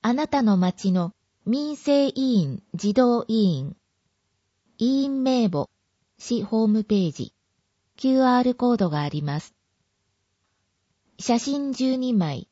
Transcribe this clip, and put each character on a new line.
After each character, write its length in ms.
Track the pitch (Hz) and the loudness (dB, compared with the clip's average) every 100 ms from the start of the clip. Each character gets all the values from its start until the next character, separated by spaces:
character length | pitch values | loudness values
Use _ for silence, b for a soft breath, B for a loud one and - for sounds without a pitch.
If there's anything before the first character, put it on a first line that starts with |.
あ 120 | 214 | 0
な 140 | 247 302 | -2 0
た 140 | 285 | 2
の 160 | 226 190 | 2 4
町 340 | 180 - 196 | 2 0 -2
の 220 | 185 170 - _ _ - | 0 -2 -8 _ _ -4
民 300 | 254 294 294 | -4 -4 -6
生 320 | - 285 277 | 2 2 2
委 60 | - | 0
員、 480 | 262 226 147 131 _ | 0 2 0 -6 _
児 200 | 165 202 | -6 0
童 320 | 208 247 240 - | 2 4 2 0
委 300 | 220 202 151 | 2 2 0
員。 180 | 139 - _ _ _ _ _ _ _ _ _ _ | -6 -12 _ _ _ _ _ _ _ _ _ _
委 260 | 233 269 277 | 0 0 -2
員 180 | 269 | -2
名 260 | 262 254 220 | 0 2 2
簿、 200 | 151 - _ _ _ _ _ | 0 -6 _ _ _ _ _
市 240 | - 233 | -6 -4
ホ 240 | 202 220 220 | -2 0 2
ー 20 | |
ム 160 | 214 | 0
ペ 260 | 214 208 175 | 2 0 0
ー 20 | |
ジ。 220 | 143 120 _ _ _ _ _ _ _ | -4 -12 _ _ _ _ _ _ _
キ 180 | 262 | 0
ュ 80 | 262 | 2
ー 160 | 262 247 | 4 2
ア 20 | |
ー 40 | |
ル 120 | 247 247 | 2 0
コ 180 | 247 | 0
ー 40 | 233 | 2
ド 120 | 180 | 0
が 120 | 151 | -2
あ 80 | 147 | -4
り 120 | 151 | -4
ま 180 | 147 143 | -4 -6
す。 140 | - _ _ _ _ _ _ _ _ _ _ _ _ _ _ _ _ _ | -8 _ _ _ _ _ _ _ _ _ _ _ _ _ _ _ _ _
写 180 | - 240 | -2 -2
真 360 | 277 285 277 | -2 -6 -6
十 220 | 254 262 254 | -4 -2 -2
二 180 | 254 | -2
枚。 340 | 226 165 143 - | 0 -2 -6 -12